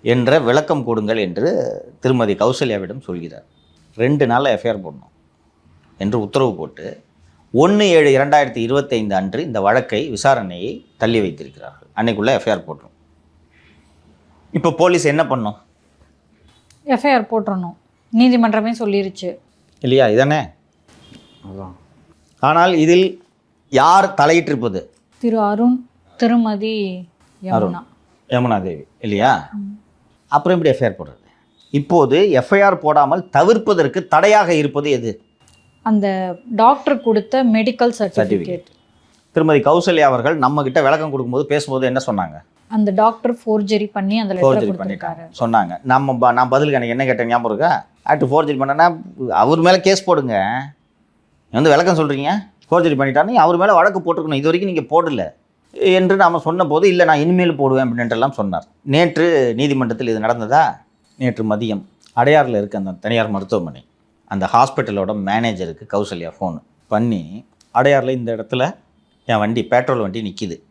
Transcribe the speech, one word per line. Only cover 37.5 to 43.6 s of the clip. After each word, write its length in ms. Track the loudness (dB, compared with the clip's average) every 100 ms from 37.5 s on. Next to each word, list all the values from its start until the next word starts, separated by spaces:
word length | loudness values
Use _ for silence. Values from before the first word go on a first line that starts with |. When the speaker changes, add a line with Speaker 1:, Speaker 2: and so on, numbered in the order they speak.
| 2 0 0 -2 0
Speaker 1:
சர்டிஃபிகேட். 120 | -4 -2
Speaker 2:
சர்டிஃபிகேட். 500 | -2 -2 -4 -10 -12 _ _ _ _ _ _
Speaker 1:
திருமதி 280 | 0 4 4
கௌசல்யா 400 | 4 2 2 2
அவர்கள் 380 | 4 2 0 0
நம்ம 260 | 0 0
கிட்ட 180 | -2 0
விளக்கம் 300 | 2 0 -2
கொடுக்கும்போது, 340 | -6 -4 -4 -2
பேசும்போது 400 | -4 -2 -2 -2
என்ன 160 | -2 -4
சொன்னாங்க? 360 | -4 -4 -10 _ _ _
Speaker 2:
அந்த 240 | -2 -2
டாக்டர் 420 | 2 0 0 -6
ஃபோர்ஜரி 580 | -6 -2 -4